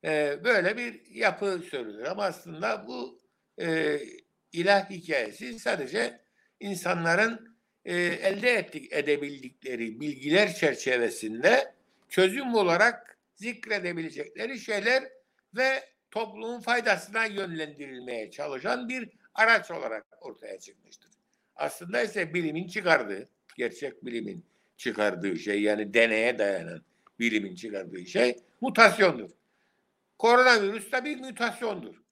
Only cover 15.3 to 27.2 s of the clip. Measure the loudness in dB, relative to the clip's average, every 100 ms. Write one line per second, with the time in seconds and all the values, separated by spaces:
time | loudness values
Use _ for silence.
15.3 | _ _ 0 0 0 -6 _ _ -6 -6
16.3 | -6 -8 -6 0 0 2 0 0 -2 -2
17.3 | -2 -6 -6 -8 -10 -14 -12 -8 -8 -8
18.3 | -8 -8 -6 -2 -4 -4 -8 -8 _ _
19.3 | 2 6 6 2 -8 -6 -8 -10 _ -18
20.3 | -16 -14 -14 -16 _ _ -20 _ _ _
21.3 | _ _ -6 -6 -6 -4 -2 -2 -2 -4
22.3 | -2 -2 -4 -6 -4 4 4 2 -8 -10
23.3 | _ _ -6 -6 -4 -12 -10 -8 -8 -8
24.3 | -12 -16 _ _ _ -6 0 0 0 -4
25.3 | -4 -2 0 2 0 2 4 4 4 0
26.3 | 2 0 0 -4 -12 _ _ _ _